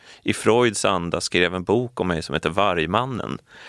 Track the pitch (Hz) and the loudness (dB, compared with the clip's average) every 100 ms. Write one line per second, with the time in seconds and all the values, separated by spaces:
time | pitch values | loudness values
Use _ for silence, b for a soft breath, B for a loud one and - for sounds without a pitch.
0 | B B - - - 117 120 101 101 92 | B B -4 -2 4 4 4 2 0 0
1 | 85 87 - 87 87 92 90 110 123 - | -2 -4 0 2 2 0 0 0 0 -4
2 | 90 82 - 76 80 90 101 87 80 104 | -2 -2 -2 -2 -2 0 0 2 0 0
3 | 131 113 55 - B B | -2 -6 -8 -10 B B